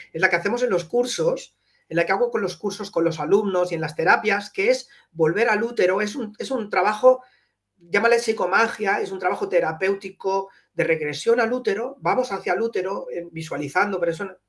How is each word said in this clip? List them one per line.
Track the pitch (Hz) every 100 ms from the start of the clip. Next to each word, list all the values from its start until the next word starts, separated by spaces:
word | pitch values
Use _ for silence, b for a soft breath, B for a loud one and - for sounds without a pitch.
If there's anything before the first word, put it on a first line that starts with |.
| B
es | 160
la | 185
que | 170
hacemos | 202 240
en | 247
los | 180 156
cursos, | 240 247 - 160 165 - _ _ _ -
en | 165
la | 170
que |
hago | 196 240
con | 220
los | 185 -
cursos, | 208 - 202
con | 170
los | 170 160
alumnos | 151 208 202 180 175
y | 165
en |
las | 185 160
terapias, | 165 233 208 202 202
que | - 214
es | 254 - b b
volver | 160 160 190 240
al | 208
útero. | 233 233 180 196
Es | 208 277
un, | 208 -
es | 214
un | 262 208
trabajo, | 196 196 214 254 254 b b b b _ _
llámale | 170 202 226 233
psicomagia, | 226 220 180 202 226 - 196 214
es | 185
un | 190
trabajo | 185 202 196
terapéutico | 175 160 160 190 196 185 - 190 196 196 B B
de | - 156
regresión | 160 147 143 226 240
al | 220
útero. | 247 208 220 254 -
Vamos | 165 214 247
hacia | 190 -
el | 185
útero, | 226 196 190 208 -
eh, | 175 170
visualizando, | 160 160 147 143 185 202 185
pero | 170
eso | 160 - -